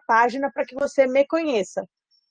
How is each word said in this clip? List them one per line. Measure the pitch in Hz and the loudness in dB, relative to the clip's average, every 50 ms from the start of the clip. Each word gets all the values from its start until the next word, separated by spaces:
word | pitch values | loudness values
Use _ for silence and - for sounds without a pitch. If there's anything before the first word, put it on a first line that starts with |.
| - | 0
página | - 233 226 240 247 220 277 277 277 - | 2 2 4 2 2 0 -2 -6 -6 -4
pra | 294 277 | -6 -8
que | - 254 | -8 -6
você | 269 285 285 - - 269 | -6 -6 -2 2 2 2
me | 254 254 269 285 | 2 2 0 0
conheça, | - - 330 330 302 262 214 185 - - - 185 - _ _ _ _ _ _ _ _ | 0 -2 -2 -2 -2 -2 -2 -4 -4 -6 -10 -10 -10 _ _ _ _ _ _ _ _